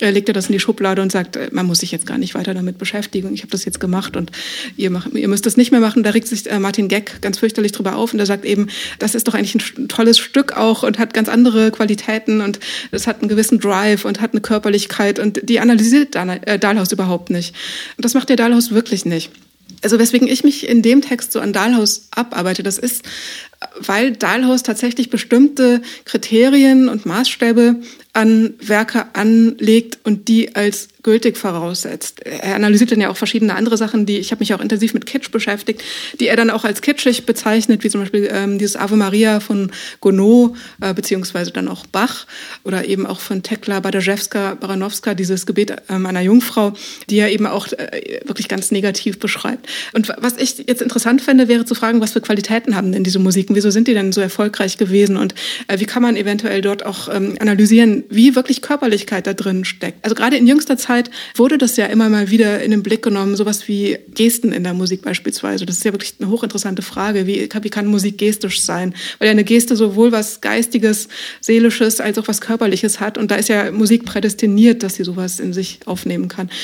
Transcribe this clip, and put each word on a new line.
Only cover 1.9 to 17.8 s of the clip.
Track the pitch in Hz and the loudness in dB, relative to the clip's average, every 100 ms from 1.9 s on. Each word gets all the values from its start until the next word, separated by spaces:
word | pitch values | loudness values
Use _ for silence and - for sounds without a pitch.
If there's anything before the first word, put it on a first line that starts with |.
jetzt | 170 - | -8 -6
gar | - | -4
nicht | 185 | -4
weiter | - - | -4 -6
damit | 185 180 185 | -4 -6 -6
beschäftigen. | 190 208 208 196 190 | -8 -6 -6 -6 -6
Ich | 208 | -8
hab | - | -6
das | 190 | -6
jetzt | 190 - | -6 -6
gemacht | 185 180 - - | -2 -2 -4 -6
und | 170 - - - 254 190 | -8 -10 -12 -12 -12 -4
ihr | 190 | -4
macht, | 180 - | -4 -4
ihr | - 196 | -2 0
müsst | 202 214 | 0 2
das | 247 | 4
nicht | 240 | 6
mehr | 247 | 6
machen. | 220 233 | 4 2
Da | 208 | 2
regt | 220 - | 0 -2
sich, | 214 - | -6 -4
äh, | 208 | -2
Martin | 196 202 196 | -2 -2 0
Geck | 196 202 - | -2 -4 -8
ganz | 196 196 | -6 -2
fürchterlich | 220 220 208 | -2 0 -2
drüber | 208 190 202 | -2 -4 -2
auf | 233 | -2
und | 214 | -2
er | 202 | -2
sagt | 202 | -2
eben, | 202 208 208 - - - | -2 0 -2 -6 -12 -6
das | 214 226 | -4 -2
ist | 240 | -2
doch | |
eigentlich | 220 208 220 | -2 0 -2
ein | |
sch-, | - - 269 | -4 -8 -6
tolles | - 226 226 | 2 4 4
Stück | - 277 277 - | 2 0 0 0
auch | 220 220 | 0 2
und | - 214 | 0 0
hat | 226 | -2
ganz | 226 214 | 0 0
andere | 226 247 220 220 | 2 4 4 2
Qualitäten | 220 214 208 - 220 220 214 | 2 -2 -2 -4 -4 -2 -2
und | 202 208 - - - | -2 -6 -10 -12 -8
es | 196 233 | -6 -4
hat | 214 | -4
einen | 208 | -2
gewissen | 214 220 220 | 0 2 2
Drive | 202 190 214 202 | 2 0 2 0
und | 208 208 | -2 -4
hat | 226 | -2
eine | 214 | -2
Körperlichkeit | - 214 208 202 - - 202 202 | 0 0 2 0 -2 -2 0 0
und | 208 202 - | -2 -2 0
die | 233 | 2
analysiert | 240 226 226 285 285 | 4 4 6 4 2
Dan-, | 170 185 180 | -2 -4 -4
äh, | - 202 | -2 0
Dahlhaus | 202 214 185 | 2 0 0
überhaupt | 196 185 175 175 | 0 0 -2 -2
nicht. | 175 170 - - - | -4 -4 -10 -12 -12